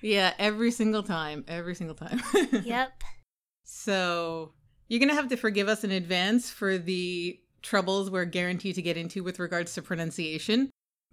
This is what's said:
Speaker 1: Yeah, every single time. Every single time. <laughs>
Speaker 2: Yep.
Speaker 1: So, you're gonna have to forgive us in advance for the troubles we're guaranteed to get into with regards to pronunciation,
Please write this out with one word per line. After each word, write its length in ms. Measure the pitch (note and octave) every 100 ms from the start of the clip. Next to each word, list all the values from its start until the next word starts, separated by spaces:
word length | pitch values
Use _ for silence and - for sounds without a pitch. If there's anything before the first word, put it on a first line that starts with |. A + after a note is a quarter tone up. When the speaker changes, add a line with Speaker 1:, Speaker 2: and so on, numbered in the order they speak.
Speaker 1:
Yeah, 320 | G#3+ G3+ F#3 -
every 320 | G#3 G#3+ A#3
single 320 | A#3 A3 G#3+
time. 400 | G#3 E3+ D3+ D3+ -
Every 260 | E3+ F3 F3
single 200 | E3 -
time. 260 | E3 B3 -
<laughs> 360 | G4 D#4 A3
Speaker 2:
Yep. 400 | G#3 A#3+ C4 - - - - _ _ _
Speaker 1:
So, 920 | - - - F#3+ F3+ E3+ E3+ E3 D#3 - _ _ -
you're 120 | A3+
gonna 140 | C#4 D4
have 140 | C4+
to 80 | B3+
forgive 300 | A3 G3+ G3+
us 160 | G#3+
in 80 | G#3+
advance 580 | F#3+ E3+ F3+ F#3+ A#3+ -
for 260 | - G3+ F#3
the 640 | E3+ F3+ F3+ F3+ F3 F3+ _ _
troubles 480 | - G3+ F#3 G3 G3
we're 160 | F#3 F3
guaranteed 480 | F3+ F3+ F3+ G3
to 80 | F#3
get 160 | E3+ E3
into 260 | E3+ G3
with 140 | F3+ F3+
regards 360 | F3 F3 F3 -
to 80 |
pronunciation, 880 | - E3+ E3 F3 D#3+ D#3 - A3+ C4+ - _ _ _